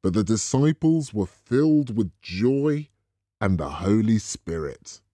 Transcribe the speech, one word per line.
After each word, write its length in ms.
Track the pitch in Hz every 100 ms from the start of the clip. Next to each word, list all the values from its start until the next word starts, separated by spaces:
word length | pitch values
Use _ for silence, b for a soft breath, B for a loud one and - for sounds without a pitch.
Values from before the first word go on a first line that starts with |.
But 120 | 98
the 100 | 92
disciples 880 | 95 110 - 131 147 156 160 160 143
were 120 | 107 92
filled 720 | _ _ 123 156 151 131 110
with 240 | 98 _
joy 680 | - 90 117 139 147 147 147 _ _ _ _ _
and 180 | 98 90
the 120 | 73
Holy 480 | 76 90 107 113 110
Spirit. 840 | - - - 82 73 - - - _